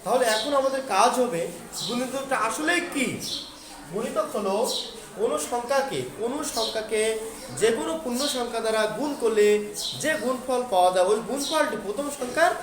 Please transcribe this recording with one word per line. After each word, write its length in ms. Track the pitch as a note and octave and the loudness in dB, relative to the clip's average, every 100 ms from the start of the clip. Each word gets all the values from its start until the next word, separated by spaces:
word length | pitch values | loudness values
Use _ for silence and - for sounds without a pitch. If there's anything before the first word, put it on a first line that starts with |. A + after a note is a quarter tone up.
তাহলে 220 | F#3 B3+ A#3+ A3 | 2 2 4 2
এখন 160 | D4 C#4 | 2 2
আমাদের 220 | C4+ C4 C4 | 2 0 0
কাজ 180 | F#3+ A#3 B3+ | 4 6 6
হবে 180 | B3 E3 E3+ - - - D#3 | 2 0 -4 -6 -10 -8 -4
গুণিতকটা 480 | A#3+ B3+ C4 C4+ B3 A3 | -2 -2 -4 -2 0 0
আসলে 260 | A3 D#4 F4 - | 0 0 0 0
কি। 120 | D4 A#3+ C#3 - - - - - - - | -2 -2 -2 -6 -8 -10 -16 -16 -16 -8
গুণিতক 340 | F3+ B3+ D#4+ D#4 A3 | -6 -4 -2 -2 -2
হলো 200 | G3 G3+ B3+ - - - - - | 0 0 0 -2 -6 -12 -14 -2
কোনো 160 | A3+ D4+ - | 0 0 -2
সংখ্যাকে, 500 | A#3+ B3 C#4 C4+ D3 B2+ - | -4 0 0 0 -2 -4 -4
কোনো 180 | A#3 C#4+ D4+ A#3+ | -4 -2 -4 -2
সংখ্যাকে 460 | A3+ A3 G#3+ A3 A3 A3 - - - - | -2 -2 -2 0 0 0 -6 -10 -12 2
যে 80 | A3 C4 | 2 2
কোনো 140 | D#4+ D#4+ | 0 -4
পূর্ণ 180 | B3+ A#3+ C#4+ B3+ | -2 -2 -2 -2
সংখ্যা 260 | A#3 A3+ A3 | -2 -2 0
দ্বারা 160 | A3 G#3 E3 | 2 2 0
গুণ 140 | D4 C#4+ | -4 0
করলে 260 | A#3 G#3+ G#3 G#3 G#3 - - B3 | 0 4 6 4 0 -6 -6 -2
যে 80 | D4 D#4 | -2 0
গুণফল 380 | B3 B3 B3 B3 A#3+ | 0 -2 0 -2 2
পাওয়া 160 | F#3 F3+ F#3 | 4 6 6
যায়, 120 | F#3 | 4
ওই 80 | A3+ G3+ | 4 2
গুণফলটি 480 | C4+ C#4+ D#4+ C#4+ G#3 G3 | -4 0 2 2 0 -6
প্রথম 200 | G#3+ C#4+ C4+ | -4 -4 -4
সংখ্যার 320 | B3 D4 F4 - | -4 2 2 2